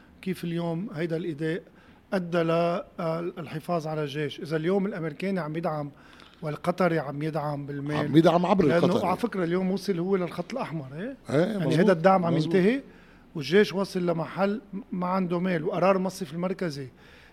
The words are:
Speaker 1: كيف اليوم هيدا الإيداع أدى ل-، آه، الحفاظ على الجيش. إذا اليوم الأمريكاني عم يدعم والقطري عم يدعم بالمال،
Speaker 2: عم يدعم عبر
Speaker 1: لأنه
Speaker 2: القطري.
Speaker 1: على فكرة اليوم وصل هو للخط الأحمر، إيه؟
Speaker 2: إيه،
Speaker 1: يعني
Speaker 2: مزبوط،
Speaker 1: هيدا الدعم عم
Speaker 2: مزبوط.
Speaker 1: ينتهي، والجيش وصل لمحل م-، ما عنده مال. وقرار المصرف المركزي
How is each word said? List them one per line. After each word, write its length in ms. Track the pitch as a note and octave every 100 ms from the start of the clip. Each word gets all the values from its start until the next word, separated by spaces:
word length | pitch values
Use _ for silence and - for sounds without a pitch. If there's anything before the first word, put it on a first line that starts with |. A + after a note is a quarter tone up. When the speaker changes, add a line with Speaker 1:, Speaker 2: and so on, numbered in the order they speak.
| - -
Speaker 1:
كيف 220 | F#3+ F3
اليوم 460 | E3+ E3+ E3+ E3 A3
هيدا 220 | D#3 E3+ D#3+
الإيداع 420 | F3+ C#3+ D#3+ E3+ - - - - _
أدى 260 | G3+ F3 E3+
ل-، 80 | E3
آه، 340 | E3 E3+ F3+ - - E3 E3
الحفاظ 680 | E3+ - C#3+ D#3 E3 F3 D#3
على 160 | D#3
الجيش. 380 | D3+ C#3+ D3 -
إذا 160 | D#3 D#3+
اليوم 300 | D#3+ G3+ G3
الأمريكاني 540 | G#3 D#3+ D3 F#3+ F#3+
عم 160 | D#3 D#3
يدعم 340 | E3+ D3+ D3 - - - - -
والقطري 560 | D#3 D3 F3 F3 F3+ D#3+
عم 240 | C#3 C#3+
يدعم 440 | D#3 D#3 D3 C#3+ C#3+
بالمال، 300 | C#3+ C#3+ D3+
Speaker 2:
عم 200 | D3 D3+
يدعم 300 | E3 E3+ F3
عبر 180 | G3
Speaker 1:
لأنه 220 | D3 E3+ F3
Speaker 2:
القطري. 220 | B2+ E3+
Speaker 1:
على 80 | F3+
فكرة 280 | A#3 G3
اليوم 260 | E3+ F3+ F#3
وصل 280 | F#3+ G3 F3
هو 180 | F3+ G3
للخط 360 | E3+ C3 F3
الأحمر، 340 | B3 A3 D#3 C3+
إيه؟ 220 | D3 A3+ C4+ -
Speaker 2:
إيه، 60 | C3+
Speaker 1:
يعني 180 | F#3 G#3
Speaker 2:
مزبوط، 140 | D#3+ D#3+
Speaker 1:
هيدا 140 | G3
الدعم 320 | F3 F3+ F#3+
عم 100 | E3+
Speaker 2:
مزبوط. 200 | E3 D#3
Speaker 1:
ينتهي، 280 | F#3 F#3+ C4+ - - - - -
والجيش 380 | E3+ C3+ F#3+ G#3
وصل 340 | F3 G3 F#3 F3
لمحل 540 | E3 D#3 - G3 G#3+ -
م-، 80 | F#3+ -
ما 140 | F#3 F3+
عنده 340 | F#3+ F3+ F3
مال. 240 | F#3 F3
وقرار 320 | D#3+ F#3 F3+ F#3+
المصرف 360 | F#3 - E3+
المركزي 540 | E3+ F#3 F#3+ F3+ C#3 C3 - - - -